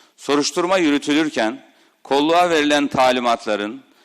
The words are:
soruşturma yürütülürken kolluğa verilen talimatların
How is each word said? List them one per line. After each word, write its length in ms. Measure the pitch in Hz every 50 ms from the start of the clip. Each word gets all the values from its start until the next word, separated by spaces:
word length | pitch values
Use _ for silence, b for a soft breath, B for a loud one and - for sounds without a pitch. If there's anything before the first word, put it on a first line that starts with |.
| b b b b
soruşturma 600 | - - 139 147 139 - - 180 170 180 196 190
yürütülürken 880 | 170 151 143 143 - 147 143 151 160 151 - 131 113 110 - - - _ b b b b b b -
kolluğa 460 | - 135 139 147 156 165 175 180 175
verilen 380 | 165 151 147 147 147 143 143 135
talimatların 920 | - 135 131 127 127 127 123 120 117 113 - 110 104 101 104 104 123 135 - _ b b b